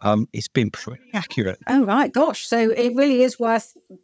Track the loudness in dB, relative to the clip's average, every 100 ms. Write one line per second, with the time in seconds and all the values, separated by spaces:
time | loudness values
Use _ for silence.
0 | 0 2 0 -6 -4 0 -2 -4 -12 -16
1 | _ -8 -4 -4 -4 -4 0 2 2 2
2 | 0 0 0 -2 -2 0 2 2 0 2
3 | 2 4 2 0 0 0 -4 -16 _ -20